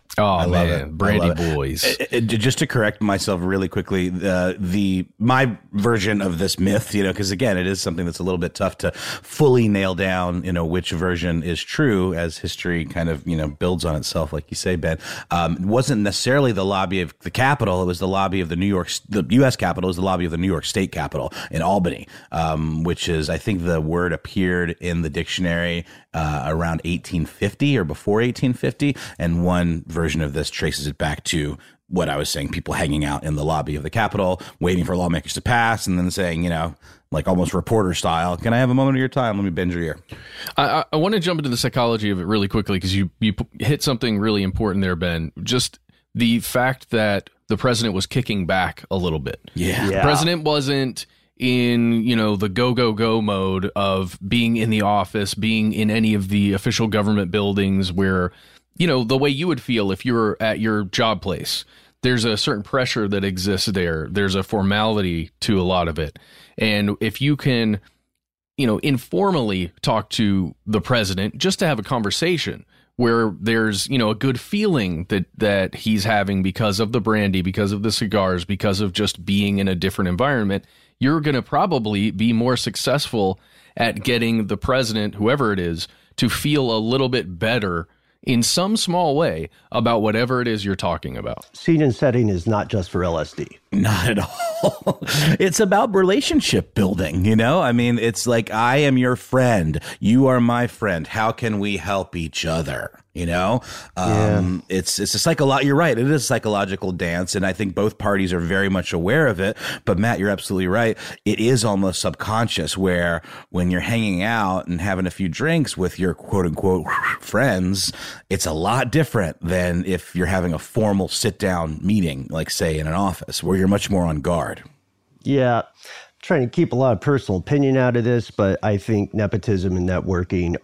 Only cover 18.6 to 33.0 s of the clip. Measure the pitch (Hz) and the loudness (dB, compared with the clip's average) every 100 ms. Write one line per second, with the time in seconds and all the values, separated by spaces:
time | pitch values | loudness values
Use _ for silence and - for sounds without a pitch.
18.6 | 98 95 85 - - 104 69 120 135 - | 0 0 -2 -8 -4 -2 2 4 4 2
19.6 | 92 82 92 87 95 92 87 82 95 80 | -2 0 -2 0 0 0 -2 -2 0 -2
20.6 | - 101 95 85 73 73 67 - - 80 | -2 -2 -2 -4 -6 -6 -8 -10 -8 -2
21.6 | 82 101 87 - - - - 76 80 78 | 0 0 0 -4 -14 -20 -8 -4 -2 -2
22.6 | 80 80 82 80 - 80 76 82 - 95 | -2 -2 -2 -2 -2 -2 -2 -4 -2 -2
23.6 | 85 82 78 85 87 80 - 101 92 90 | 0 0 0 0 0 -4 -6 -2 0 0
24.6 | 85 82 87 85 80 80 82 - 90 85 | -2 -4 -4 -2 -2 -4 -6 -4 -2 0
25.6 | 87 85 85 - _ 80 78 73 69 80 | -2 -4 -8 -18 _ -6 -4 -4 -2 -2
26.6 | 82 80 85 87 - 90 78 - 101 - | -2 -2 -4 -6 -4 -4 -4 -4 -4 0
27.6 | 143 131 80 73 - 107 123 - 131 120 | 0 2 0 -4 0 2 0 0 -2 0
28.6 | 131 - 143 131 - - 85 85 87 90 | -4 -2 -2 -2 -8 -4 -2 2 2 2
29.6 | 87 82 - 82 82 78 76 73 73 - | 2 -2 -4 -2 -2 -2 -2 -4 -6 -4
30.6 | 80 71 73 71 73 73 - 82 73 67 | -4 -4 -6 -4 -4 -4 -4 -2 -4 -6
31.6 | - _ - 90 76 73 76 80 69 85 | -14 _ -6 -2 -2 -2 -4 -4 -4 -6
32.6 | - 73 82 73 | -6 -4 -2 0